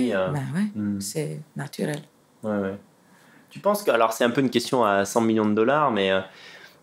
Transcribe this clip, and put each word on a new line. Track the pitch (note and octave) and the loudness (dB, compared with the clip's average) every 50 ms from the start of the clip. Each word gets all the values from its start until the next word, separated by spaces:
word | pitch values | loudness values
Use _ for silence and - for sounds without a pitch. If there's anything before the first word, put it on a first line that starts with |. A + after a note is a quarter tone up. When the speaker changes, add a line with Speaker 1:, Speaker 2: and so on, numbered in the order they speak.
| B3+ A#3+ | 2 2
Speaker 1:
oui, | G#3 | 0
Speaker 2:
euh. | F#3+ F#3+ F#2 | 0 0 -2
Speaker 1:
bah | D3 D3 C3+ C3+ C#3 | -2 -2 -4 -4 -2
oui, | F3+ G#3+ G#3 G3+ | -2 -2 -2 -4
Speaker 2:
Hmm. | - G#2 - G2+ - | -4 -4 -4 -4 -4
Speaker 1:
c'est | - - - D#3+ D3 D3+ D#3 D3+ D3+ - _ | -6 -6 -6 -6 -6 -6 -8 -10 -14 -14 _
naturel. | D3 C#3+ D3 - - - D3+ D3 D3+ D3+ - _ _ _ _ _ _ - | -10 -10 -10 -6 -6 -6 -4 -6 -8 -10 -16 _ _ _ _ _ _ -6
Speaker 2:
Ouais, | G#2+ G#2 G2+ | -4 -2 -2
ouais. | G2 F#2+ G2 G2+ - _ _ _ _ _ - - - - - - _ _ | -2 -4 -6 -10 -14 _ _ _ _ _ -20 -20 -20 -20 -20 -20 _ _
Tu | - - | -20 -4
penses | - G3 G#3 G3+ G3+ | -2 0 0 0 0
que, | D3+ | 2
alors | B2 A2+ A2+ A2+ - | 4 4 4 2 2
c'est | - B2 | 2 0
un | A#2+ | 2
peu | A#2+ C#3+ | 2 2
une | C3+ B2 | 0 2
question | - A#2 A#2 - C#3 B2+ A2+ | 2 0 0 2 0 2 2
à | G#2 G2+ G2 G2 | 4 4 2 2
cent | - - A#2+ | 2 0 2
millions | A2+ A2+ A2 A2 G#2+ | 2 4 2 2 2
de | G#2+ G#2 | 2 2
dollars, | G#2+ A2 B2 C#3 D3+ D3+ C3+ | 2 2 2 2 2 2 2
mais, | A2+ G2+ G2 F#2+ | 2 2 2 2
euh, | F#2+ F#2+ F#2 - - - - - - - - - - _ | 2 0 0 -4 -12 -20 -20 -20 -20 -20 -20 -20 -20 _